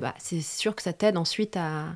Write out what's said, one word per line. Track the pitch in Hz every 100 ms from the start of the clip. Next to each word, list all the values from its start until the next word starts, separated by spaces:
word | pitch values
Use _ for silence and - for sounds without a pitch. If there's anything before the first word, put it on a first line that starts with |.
bah, | - -
c'est | - 170
sûr | 147 - 214
que | 208
ça | 180
t'aide | 170 214 180
ensuite | 165 - 214 185
à | 156 156 156